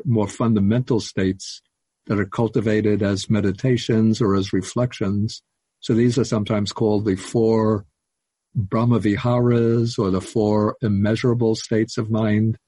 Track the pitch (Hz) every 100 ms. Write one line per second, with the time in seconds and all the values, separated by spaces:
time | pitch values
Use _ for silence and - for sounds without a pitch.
0 | - 113 101 - 117 107 98 117 123 113
1 | - - 95 95 - - _ _ _ _
2 | - 104 98 - 113 123 107 107 104 104
3 | 101 98 - 104 101 95 131 120 - 113
4 | 110 107 110 98 98 95 - 120 123 -
5 | 95 101 107 - _ _ _ _ - 113
6 | 120 120 110 110 104 107 101 - 110 104
7 | 107 92 - 120 113 113 110 104 - _
8 | _ _ _ _ _ - 95 113 120 117
9 | 104 101 123 123 120 120 117 117 117 -
10 | 98 92 - 117 107 107 104 - 110 98
11 | 101 110 127 117 113 110 - 110 110 -
12 | 107 110 110 104 110 110